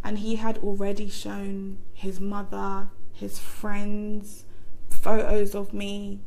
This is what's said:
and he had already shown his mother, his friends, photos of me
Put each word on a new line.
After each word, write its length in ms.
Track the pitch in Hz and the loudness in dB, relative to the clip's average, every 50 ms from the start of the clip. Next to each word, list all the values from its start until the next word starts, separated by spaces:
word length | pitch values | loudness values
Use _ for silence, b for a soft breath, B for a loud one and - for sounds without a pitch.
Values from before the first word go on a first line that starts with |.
and 160 | - 208 214 208 | -2 -2 -4 -2
he 180 | 208 220 226 | -2 -4 -4
had 220 | 220 220 226 220 220 | 0 0 0 2 2
already 500 | 208 208 202 196 196 196 196 202 208 202 | 2 0 0 0 0 -2 -2 -2 -2 -2
shown 680 | - - - 208 202 202 202 196 196 196 196 196 196 - - - | -4 -6 -8 -10 -10 -10 -8 -8 -8 -8 -8 -8 -8 -8 -6 -6
his 260 | - - - 196 190 190 | -6 -4 -4 -2 -2 0
mother, 680 | 196 202 202 202 202 - 202 196 196 196 196 196 202 - - - - - | -2 -2 -2 -4 -6 -6 -6 -6 -4 -4 0 2 2 0 2 -2 -6 -6
his 260 | - - 202 202 - - | -6 -8 -8 -6 -4 -2
friends, 1040 | - - - - - 208 202 208 202 208 208 208 208 208 214 208 - - - - - B B B B B B B - - | -2 -2 -2 -2 -2 0 0 0 2 0 0 -2 -2 -2 -4 -4 -4 -6 -16 -14 -14 B B B B B B B 2 8
photos 640 | - - - 117 - - - - 208 208 202 202 - | 8 8 10 10 8 8 6 6 4 4 4 4 0
of 180 | 202 202 - | -2 -6 -6
me 480 | - 202 202 202 202 202 202 202 202 196 - | -6 -6 -8 -8 -8 -10 -10 -10 -10 -10 -10